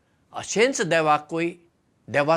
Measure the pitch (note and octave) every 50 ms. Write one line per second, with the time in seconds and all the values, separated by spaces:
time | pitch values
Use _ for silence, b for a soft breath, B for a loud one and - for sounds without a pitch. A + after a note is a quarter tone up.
0 | _ _ _ _ _ _ - - - - - F#3+ A3+ C4+ C#4 C#4+ A3+ D#3+ E3 E3
1 | D#3 D#3 D3+ D3 D3+ - E3+ E3 E3 E3+ F3 - _ _ _ _ _ _ _ _
2 | _ - A2 C#3 D3 D3 D#3+